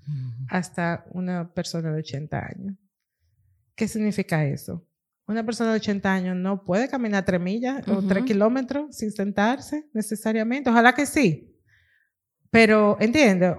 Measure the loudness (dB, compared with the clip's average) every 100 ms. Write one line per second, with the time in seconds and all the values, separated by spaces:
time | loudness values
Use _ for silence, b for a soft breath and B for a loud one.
0 | -10 -8 -8 -10 -6 -6 -6 -4 -4 -4
1 | -8 -8 -6 -6 -6 -8 -6 -4 -4 -4
2 | -6 -10 -6 -6 -8 -10 -12 -12 _ _
3 | _ _ _ _ _ _ _ -6 -6 -2
4 | -2 -2 -2 0 0 -2 -8 -12 -14 _
5 | _ _ -8 -6 -4 -2 0 0 -2 -2
6 | 0 0 0 -2 -2 -4 -2 0 0 -2
7 | -2 0 0 0 0 -2 -4 -4 -2 0
8 | 2 0 2 2 2 2 -2 -4 -6 -8
9 | -8 -4 -4 0 0 0 -4 -8 -6 -6
10 | -4 -4 -2 -2 -2 -2 2 6 6 4
11 | 0 2 2 2 -8 _ _ _ _ _
12 | _ _ _ _ _ 6 6 6 4 4
13 | 2 4 6 6 2